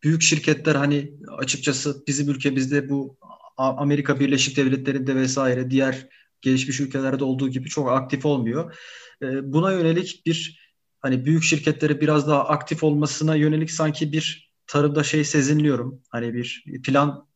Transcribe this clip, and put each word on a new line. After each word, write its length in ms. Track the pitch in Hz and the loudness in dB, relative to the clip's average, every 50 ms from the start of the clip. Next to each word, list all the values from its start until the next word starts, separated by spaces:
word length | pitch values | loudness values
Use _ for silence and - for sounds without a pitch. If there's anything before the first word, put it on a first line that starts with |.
| - | 2
büyük 180 | 147 165 160 | 2 2 4
şirketler 540 | 165 - - 156 - - 151 135 - 160 151 | 4 2 2 2 2 2 0 2 2 0 2
hani 380 | 139 143 143 147 143 139 143 - - - - - - | 2 2 2 2 0 -2 -4 -12 -18 -20 -18 -10 -8
açıkçası 680 | 135 131 - 131 131 147 135 123 - 147 139 131 - - | -4 -4 -4 -2 -2 -2 -2 -2 -2 -4 -6 -6 -4 -4
bizim 220 | 139 135 147 143 | -2 -2 0 -2
ülkemizde 600 | 143 131 - 143 131 131 131 131 143 143 135 135 | -2 0 0 0 0 0 -2 0 0 0 0 0
bu 280 | 139 139 135 135 - _ _ - - - - - _ - | -4 -4 -4 -6 -12 _ _ -20 -20 -20 -20 -20 _ -2
A-, 200 | 131 135 131 131 | -2 -2 0 0
Amerika 420 | 143 143 143 147 139 147 143 131 | 0 2 2 2 2 0 0 2
Birleşik 380 | 139 135 139 135 - - - - | 2 2 2 2 0 0 0 0
Devletleri'nde 580 | 139 131 131 131 - - 135 135 131 135 135 | 2 2 2 0 -2 -2 -2 -2 -2 -2 0
vesaire 560 | 131 131 127 127 - 135 131 127 127 131 127 | 0 0 0 0 0 0 0 0 0 -2 0
diğer 360 | 131 135 135 131 131 131 - - _ _ _ _ _ _ | 0 2 2 2 -2 -4 -8 -18 _ _ _ _ _ _
gelişmiş 380 | - 131 131 131 131 135 135 131 | 0 2 2 2 2 -2 -2 -4
ülkelerde 440 | 143 135 - 139 135 131 135 135 139 | -4 -2 -2 -2 -2 -2 -2 0 0
olduğu 260 | 131 131 127 139 135 | -2 0 0 -2 -2
gibi 200 | 127 131 127 156 | -2 -4 -6 -6
çok 220 | - - 143 123 | -4 -2 0 2
aktif 340 | 123 131 131 131 - 131 - | 2 0 0 -2 -6 -2 0
olmuyor. 500 | 151 147 135 120 110 120 147 165 165 - - - - - - - - - _ | 0 0 2 0 -2 -2 -4 -4 -6 -10 -18 -20 -20 -20 -20 -20 -20 -14 _
E, 320 | - 135 131 135 139 139 135 | -8 -6 -6 -6 -6 0 0
buna 180 | 156 170 190 | 2 2 2
yönelik 540 | 190 185 170 160 165 175 185 - - - _ | 2 2 2 2 2 2 0 -4 -8 -6 _
bir 360 | 170 165 160 - - - _ _ _ _ _ _ _ _ _ | -2 -2 -2 -4 -8 -12 _ _ _ _ _ _ _ _ _
hani 260 | - 135 127 131 123 | -4 -2 -2 0 2
büyük 180 | 143 156 165 160 | 2 2 2 4
şirketlere 580 | - 165 151 151 156 156 - 156 151 147 139 | 2 0 0 0 0 0 0 0 0 0 2
biraz 260 | 151 151 151 151 139 147 | 2 2 4 2 4 4
daha 200 | 151 139 127 - | 2 2 2 2
aktif 360 | 151 147 - - 170 160 - | 0 -2 -2 -4 -6 0 0
olmasına 520 | 156 147 147 147 147 - - 156 156 160 | 2 2 2 0 -2 -2 -2 0 2 2
yönelik 360 | 156 147 151 151 156 160 160 | 4 4 4 2 2 0 -2
sanki 400 | - - 160 156 151 - 165 151 | -2 -2 0 -2 0 -2 -4 -2
bir 400 | 143 156 156 - - - _ _ _ _ _ - | -2 -2 -4 -4 -8 -8 _ _ _ _ _ -2
tarımda 360 | - 147 147 151 143 156 143 | 0 2 2 2 2 2 0
şey 200 | - - 156 147 | 0 0 0 0
sezinliyorum. 760 | 147 - 151 139 135 151 151 151 151 139 120 120 127 131 - _ _ | 2 2 2 2 4 2 4 4 2 2 0 -2 -6 -10 -12 _ _
Hani 240 | - 120 120 117 117 | -8 -6 -6 -4 -4
bir 320 | 120 120 120 - - _ 147 - 131 - | -6 -6 -8 -10 -12 _ -14 -14 -8 -4
plan 440 | - 135 143 143 147 143 - - _ _ | 2 4 4 4 4 0 -6 -14 _ _